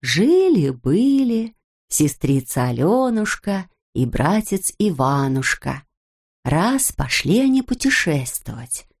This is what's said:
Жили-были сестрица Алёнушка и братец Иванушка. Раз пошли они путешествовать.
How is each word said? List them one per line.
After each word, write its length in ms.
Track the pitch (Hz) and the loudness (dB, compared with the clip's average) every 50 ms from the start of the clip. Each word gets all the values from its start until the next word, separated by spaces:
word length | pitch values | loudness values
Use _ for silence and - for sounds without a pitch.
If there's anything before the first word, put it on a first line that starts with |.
Жили-были 1500 | - 127 - 160 196 269 339 370 381 381 330 214 151 135 135 123 _ 131 139 196 240 277 277 269 269 247 233 226 226 226 - _ _ _ _ _ _ | -4 -2 0 2 2 4 4 4 4 4 4 4 2 0 -2 -2 _ 0 2 2 4 4 2 2 2 2 0 -2 -2 -4 -10 _ _ _ _ _ _
сестрица 760 | _ - - 151 147 - - - 131 139 139 131 - - - 127 | _ -2 0 0 0 0 -2 0 0 0 0 0 -2 -4 -2 -2
Алёнушка 1040 | 123 120 117 131 170 214 254 262 254 233 220 214 202 - - _ 202 202 190 180 - _ _ _ _ _ | -2 -2 0 2 2 2 2 2 0 0 -2 -2 -2 -4 -6 _ -6 -4 -4 -6 -10 _ _ _ _ _
и 120 | - 127 | -2 -2
братец 680 | 120 - - 127 151 196 220 214 - - 190 - - - | -2 0 -2 0 0 0 0 0 -2 -4 -4 -4 -6 -4
Иванушка. 1040 | _ 208 214 175 131 135 131 139 143 139 135 135 135 131 - - - - 139 131 139 - _ _ _ _ _ _ _ _ _ _ _ _ | _ -2 0 0 0 0 0 2 0 0 0 0 -2 0 -2 -4 -4 -4 -8 -8 -8 -10 _ _ _ _ _ _ _ _ _ _ _ _
Раз 480 | - 131 156 175 233 262 269 262 - | 0 0 2 2 2 0 0 -2 -2
пошли 480 | - - 139 127 - - - 131 170 233 | -4 -4 -6 -4 -2 -4 0 2 2 4
они 220 | 262 269 262 262 | 4 4 2 2
путешествовать. 1300 | 254 - 254 247 - 269 269 - - 269 151 143 131 127 - - - - 107 113 120 123 - - - _ _ _ | 0 -2 -4 -2 0 0 2 2 0 0 0 -2 -2 -4 -8 -12 -12 -10 -12 -12 -10 -10 -12 -12 -12 _ _ _